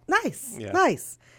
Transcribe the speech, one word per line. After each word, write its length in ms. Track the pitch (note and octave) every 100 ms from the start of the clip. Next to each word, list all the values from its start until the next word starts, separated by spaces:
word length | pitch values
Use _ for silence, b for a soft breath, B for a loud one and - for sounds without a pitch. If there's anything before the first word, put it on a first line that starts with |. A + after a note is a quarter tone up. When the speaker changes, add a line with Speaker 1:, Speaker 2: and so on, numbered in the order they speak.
| -
Speaker 1:
Nice, 480 | G#4 F#4+ - B3 A#3
Speaker 2:
Yeah. 140 | A#2
Speaker 1:
nice. 460 | F#4 E4+ D3 - - b